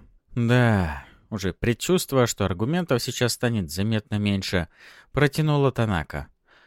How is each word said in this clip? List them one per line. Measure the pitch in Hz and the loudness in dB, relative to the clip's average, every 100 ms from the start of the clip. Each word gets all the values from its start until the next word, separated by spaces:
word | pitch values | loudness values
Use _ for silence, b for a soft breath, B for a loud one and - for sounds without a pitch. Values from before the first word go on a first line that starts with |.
| - _ _ 123 | -12 _ _ -4
«Да», | 117 123 120 101 85 71 B B B | 2 4 4 2 0 -6 B B B
уже | 110 92 | -6 -4
предчувствуя, | - 117 117 - 180 - 135 117 | -2 -2 -2 0 0 0 2 2
что | - 95 | 0 -2
аргументов | 90 113 175 170 123 | -2 -2 -2 0 -2
сейчас | - - 120 | -2 -2 -2
станет | - 120 113 80 | 0 -2 -2 -4
заметно | 85 104 110 - 104 | -4 -2 -2 -2 -2
меньше, | 104 98 - 92 82 B B B B | 0 0 0 -2 -4 B B B B
протянула | 135 143 - 156 147 139 | 0 2 2 0 2 2
Танака. | - 110 87 71 73 73 _ b b | 0 0 0 -2 -8 -10 _ b b